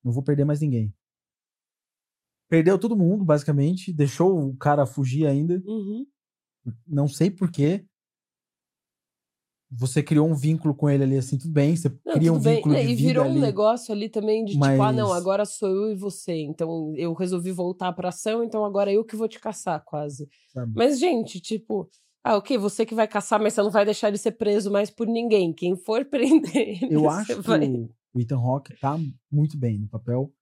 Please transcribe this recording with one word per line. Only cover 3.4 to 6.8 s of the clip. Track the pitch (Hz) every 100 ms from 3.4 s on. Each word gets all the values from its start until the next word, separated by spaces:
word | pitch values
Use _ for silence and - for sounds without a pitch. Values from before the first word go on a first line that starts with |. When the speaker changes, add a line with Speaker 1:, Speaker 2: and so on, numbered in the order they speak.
| 147 143 143 185 -
Speaker 1:
Deixou | 160 143 - 175 185 139
o | 131
cara | 147 147 131
fugir | - 131 135 156
ainda. | 139 160 180
Speaker 2:
Uhum. | 190 220 196 214 277 _ _ _ _ _ 127 113